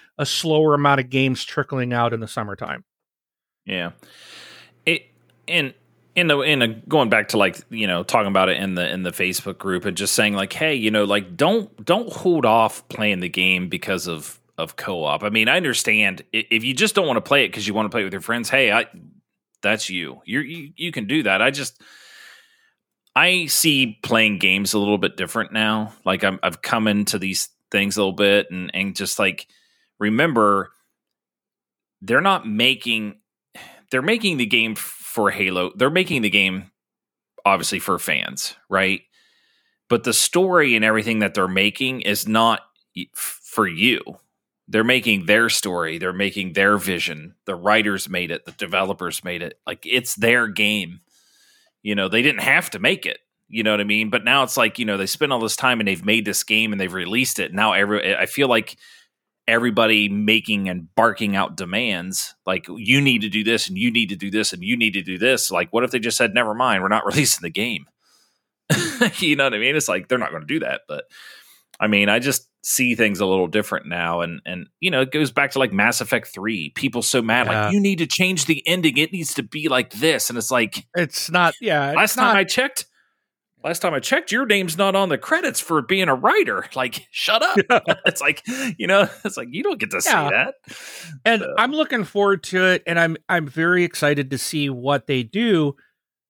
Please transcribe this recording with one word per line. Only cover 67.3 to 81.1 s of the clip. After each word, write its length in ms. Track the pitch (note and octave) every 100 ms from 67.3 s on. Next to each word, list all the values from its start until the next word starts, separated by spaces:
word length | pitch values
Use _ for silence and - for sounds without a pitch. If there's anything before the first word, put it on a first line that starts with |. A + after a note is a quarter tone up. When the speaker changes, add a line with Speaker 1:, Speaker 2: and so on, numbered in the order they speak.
| -
Speaker 2:
the 60 | E2+
game"? 380 | E2+ A#2 F#2+ C#2 _ _ _ _ _ _ _ -
<laughs> 500 | D#3 E4+ C4+ A3+ -
You 160 | F3 D3
know 80 |
what 100 | C3+
I 40 | G#2+
mean? 180 | A#2+ D3+
It's 120 | B2
like, 200 | F#2 -
they're 100 | B2+
not 140 | E2
gonna 120 | D#2+
do 160 | D2+ D#3+
that. 220 | B1+ - -
But, 160 | - - - - - - _ _ -
I 60 | G#2+
mean, 240 | G2+ G2+
I 80 | A2
just 300 | C3 A#2+ _ _
see 320 | - - B2+ A#2
things 240 | A2 F#2
a 60 | G2
little 200 | F#2+ F2
different 400 | G#2 G2+ F2+ -
now. 340 | F2 E2+ E2+
And, 220 | E2+ E2
and, 220 | - F2+ - -
you 100 | F3+
know, 100 | C#3
it 120 | C3
goes 180 | D3+ C#3+
back 220 | A2+ C3+
to, 60 | C3+
like, 120 | B2+
Mass 280 | G2 A2 A#2
Effect 240 | A2 A#2+ -
three. 440 | - G#2 G#2+ D2
People 300 | - C3+ A#2+
so 200 | G#2+ C3
mad, 240 | A2+ A#2+ A#2
like, 80 |
Speaker 1:
Yeah. 160 | G#2+ G#2
Speaker 2:
"You 100 | G3+
need 180 | G3 F#3
to 80 | E3
change 380 | - F#3 F#3
the 180 | - D#3 -
ending. 320 | F#3 D#3+ B2+
It 140 | D#3
needs 200 | D#3+ D#3
to 80 | -
be 260 | A#2+ D3+ D3+
like 200 | B2+ A#2
this." 360 | G#2 D#3 C3+ -
And 80 | A#2+
it's 140 | G#2+
like, 360 | B2+ A2+ - -
Speaker 1:
It's 360 | F3 E3